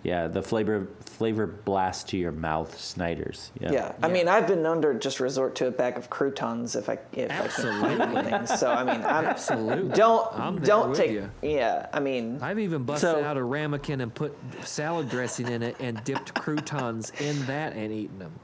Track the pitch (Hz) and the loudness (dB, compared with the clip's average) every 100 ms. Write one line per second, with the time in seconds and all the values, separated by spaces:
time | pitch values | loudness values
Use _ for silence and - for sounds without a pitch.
0 | 90 87 82 92 92 113 104 107 95 - | 0 0 0 -2 0 0 2 0 -2 -10
1 | - - 113 110 101 92 - 95 92 92 | -18 -2 0 0 -2 -2 0 2 2 -2
2 | - 98 85 78 80 78 80 - - - | -4 -2 -2 -2 0 0 -2 -8 -10 -2
3 | 87 80 - - - - - 139 - - | -2 -2 -4 -8 -12 -6 0 0 0 -2
4 | 165 180 170 202 190 185 160 165 151 135 | 2 4 6 6 6 2 4 4 2 2
5 | 135 - 131 131 131 - 127 123 123 123 | -2 0 0 2 0 2 0 2 0 -2
6 | - - 139 135 117 117 117 120 110 110 | -8 0 0 0 -4 -2 -4 -4 -2 -4
7 | - 143 123 151 202 - 117 104 - - | -6 -6 -4 -2 -2 -2 -2 0 0 2
8 | 320 247 - 202 240 240 135 - 254 262 | 0 0 0 -2 0 2 2 2 2 0
9 | 214 - 160 247 - 254 - - 196 160 | 2 2 2 0 -2 0 0 0 2 6
10 | 220 226 - 107 135 185 143 208 123 139 | 8 8 4 -2 -2 0 6 6 6 4
11 | 165 107 98 - - 151 113 82 - 151 | 2 2 -4 -6 -2 2 2 2 -2 -2
12 | 139 131 113 131 131 202 208 160 123 147 | 0 0 -2 -4 -4 -2 0 0 -2 2
13 | 175 160 147 143 123 143 151 147 143 135 | 4 4 2 0 0 0 0 -2 -2 -2
14 | 120 - 147 - 127 117 - - 151 170 | -2 -2 -6 -4 -12 -10 -8 -4 -2 -2
15 | 139 123 123 - 120 120 117 - 131 113 | 0 -2 -2 -2 -2 0 -2 -2 -4 -4
16 | 113 135 - - - 151 147 147 123 113 | -4 -4 -4 -6 -2 -2 -2 -4 -2 -4
17 | 107 - 147 147 135 139 156 - 107 110 | -6 -4 -2 -2 -2 -4 -4 -4 -6 -4
18 | 104 98 87 82 | -6 -10 -12 -14